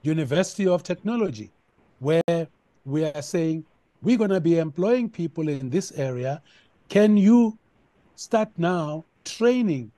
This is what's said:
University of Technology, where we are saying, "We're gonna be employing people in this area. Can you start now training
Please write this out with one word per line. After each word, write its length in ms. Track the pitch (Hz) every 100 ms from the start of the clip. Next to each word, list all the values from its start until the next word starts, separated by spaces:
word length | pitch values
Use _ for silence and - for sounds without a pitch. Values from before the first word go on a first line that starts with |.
University 640 | 151 160 139 151 190 - 190
of 160 | 175
Technology, 680 | - 180 208 233 196 110 104 _ _ _ _ _
where 480 | 135 165 165 170 160 _ _ _ 135
we 200 | 147 156
are 160 | 147
saying, 440 | 139 175 160 160 - _ _ _
"We're 140 | 196 247
gonna 220 | 208 190
be 200 | 165 165
employing 500 | 156 143 190 247 226
people 380 | - 170 160 156
in 200 | 143 131
this 200 | 156 185
area. 480 | - 135 123 127 147 _ _ _ _ _
Can 280 | 202 214 208
you 400 | 196 240 226 220 _ _ _ _ _ -
start 340 | - 226 220 -
now 480 | 170 180 151 156 - _ -
training 680 | - 233 254 220 139 110